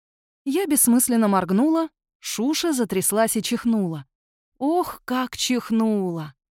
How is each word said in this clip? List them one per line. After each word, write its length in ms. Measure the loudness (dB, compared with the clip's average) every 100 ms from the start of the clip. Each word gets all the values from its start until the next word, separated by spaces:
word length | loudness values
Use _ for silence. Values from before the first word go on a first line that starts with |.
| _ _ _ _ -4
Я 220 | -2 2
бессмысленно 600 | 2 4 4 2 2 2
моргнула, 640 | 2 2 2 2 2 -2 _ _ _
Шуша 520 | -10 -4 -2 0 0
затряслась 640 | 0 0 -2 0 2 2 0
и 60 |
чихнула. 640 | -2 -2 0 0 0 -6 -12 _ _ _ _ -6
Ох, 420 | -2 0 -2 -8 -4
как 300 | -4 -4 -4
чихнула! 1000 | -2 -2 0 0 2 0 -2 -4 -10 -14 _